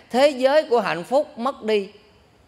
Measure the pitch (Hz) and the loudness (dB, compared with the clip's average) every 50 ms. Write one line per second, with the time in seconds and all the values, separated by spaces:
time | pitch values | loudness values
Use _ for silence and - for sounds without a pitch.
0 | _ - - 247 285 311 277 247 254 262 285 311 302 311 233 240 196 165 156 170 | _ -6 0 2 2 2 2 2 0 2 2 2 2 2 0 0 0 0 -4 -6
1 | 170 - 247 294 285 - - 220 233 269 262 - - 214 220 208 190 202 - - | -6 -2 -2 -2 -2 -2 -8 -6 -6 -6 -6 -6 -4 -2 -2 -2 -2 -6 -14 -20
2 | _ _ _ _ _ _ _ _ _ | _ _ _ _ _ _ _ _ _